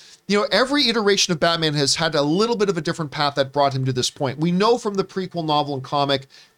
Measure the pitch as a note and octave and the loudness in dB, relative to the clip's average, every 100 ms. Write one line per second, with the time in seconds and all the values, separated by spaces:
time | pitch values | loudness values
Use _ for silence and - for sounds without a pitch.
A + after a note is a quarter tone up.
0 | - - - G#3 G#3 F#3+ B3+ C#4+ B3+ A3+ | -20 -14 -2 0 2 2 2 2 2 2
1 | G3+ F#3+ - F3 E3+ E3+ D#3 D3 C#3 - | 2 2 0 0 0 2 0 0 0 0
2 | E3 D3+ D3 E3+ A3+ A#3 G#3 E3+ E3 D#3+ | 0 0 2 2 2 0 0 -2 -2 -4
3 | D#3 D#3 D3 C#3 C3+ C#3+ C#3 C3+ C3 B2+ | -6 -2 -2 0 -2 2 2 2 -2 -2
4 | A#2+ - C3+ C3+ E3 F3+ G#3+ A#3+ A3 G3 | -4 -4 -6 -2 -2 2 2 2 0 -4
5 | F#3+ - F#3 E3+ D#3 D3 C#3+ C#3 C3 D3 | -6 -6 -8 -6 -2 0 0 -6 -4 -2
6 | C#3+ C3+ C3+ - - | 0 0 -4 -20 -20